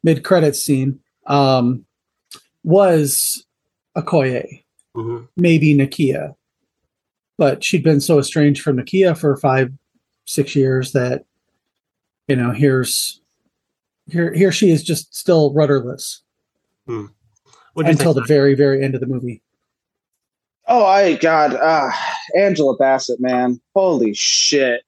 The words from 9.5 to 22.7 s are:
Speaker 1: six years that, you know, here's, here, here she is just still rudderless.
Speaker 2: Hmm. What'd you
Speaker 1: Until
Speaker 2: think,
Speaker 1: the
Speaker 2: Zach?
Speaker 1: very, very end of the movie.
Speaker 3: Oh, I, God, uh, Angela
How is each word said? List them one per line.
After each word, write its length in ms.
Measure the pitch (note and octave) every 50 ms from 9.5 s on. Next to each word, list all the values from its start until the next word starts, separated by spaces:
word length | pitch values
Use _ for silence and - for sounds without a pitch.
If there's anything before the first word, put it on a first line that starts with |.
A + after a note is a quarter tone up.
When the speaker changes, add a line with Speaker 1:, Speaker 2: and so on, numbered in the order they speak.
| C3 C3 C3 B2+ C3+ - _ _ _ _ _ _ _ _ _
Speaker 1:
six 300 | - - - C#3 - -
years 380 | D3 C3+ C3 C3 C3 B2+ C3
that, 320 | - C3+ B2 B2 B2+ - _ _ _ _ _ _ _ _ _ _ _ _ _ _ _ _ _ _ _ _ _ -
you 80 | C#3
know, 160 | B2+ A#2+ B2
here's, 680 | A#2 G#2 D3 C#3 C3 C3 B2+ B2+ - - - - - _ _ _ _ _ _ _ _ _ _ _ _ _ _ _ _ _ _ -
here, 240 | - E3+ E3+ E3
here 200 | - D#3+ G3 F#3+
she 180 | E3 - A3 F#3+
is 140 | D#3+ D3+ -
just 280 | - E3 C#3 - _ -
still 360 | - - - F3 D#3+ D3+ C#3+
rudderless. 680 | C#3+ D3+ D3+ C#3+ C#3+ C3+ A#2+ B2 - - - - - - _ _ _ _ _ _ _ _ _ _ _ _ _
Speaker 2:
Hmm. 200 | - A#2 A2 G#2 F#2+ _ _ _ _ _ _ _ _ _ _ _ _
What'd 160 | _ D#3+ D#3+ E3
you 40 | E3 C#3
Speaker 1:
Until 160 | E3 E3+ D3
Speaker 2:
think, 100 | C3+ A#2+
Speaker 1:
the 40 | A#2+
Speaker 2:
Zach? 80 | D3+
Speaker 1:
very, 180 | C#3 C3+ C#3+ C#3
very 300 | C3 C#3+ C#3 C3+ C3+ C3+
end 100 | C3+ C3
of 60 | C3
the 80 | B2+ B2
movie. 340 | C3+ B2 B2+ B2 A2 - _ _ _ _ _ _ _ _ _ _ _ _ _ _ _ _ _ _ _ _ _ _ _ _ _ -
Speaker 3:
Oh, 160 | A#3+ B3 G#3
I, 300 | F#3+ F#3+ G3+ G3+ F3+ D3+
God, 400 | - - D#3+ D#3+ D#3 D3+ C#3+ B2+
uh, 360 | - C#3+ D#3+ D#3+ D3+ C#3 B2 - - - - - - - - -
Angela 400 | F3 G3+ G3 F3+ D#3 D3 C3+